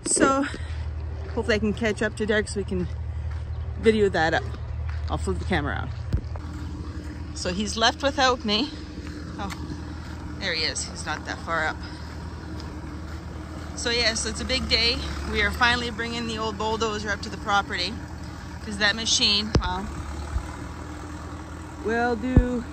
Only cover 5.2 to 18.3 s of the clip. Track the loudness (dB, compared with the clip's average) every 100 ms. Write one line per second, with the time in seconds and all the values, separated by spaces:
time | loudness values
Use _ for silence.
5.2 | 0 0 2 2 2 -2 -4 -6 -2 -2
6.2 | -2 -6 -8 -8 -8 -6 -8 -8 -8 -8
7.2 | -8 -6 -4 -2 -2 4 4 6 0 6
8.2 | 6 6 2 2 0 -4 -10 -8 -8 -8
9.2 | -8 -6 -6 -6 -6 -6 -8 -8 -8 -8
10.2 | -8 -4 -2 0 0 -2 -6 -6 -4 -4
11.2 | -4 -6 -2 0 0 -2 -8 -10 -10 -8
12.2 | -8 -8 -8 -8 -8 -8 -8 -8 -8 -8
13.2 | -8 -10 -8 -8 -8 -4 0 2 2 2
14.2 | -2 -2 -2 0 2 4 4 2 -2 -4
15.2 | 0 2 2 6 6 6 0 -2 -4 -2
16.2 | -2 -2 -2 0 0 2 2 0 -2 -2
17.2 | -4 -6 2 4 4 -2 -2 -4 -8 -8
18.2 | -8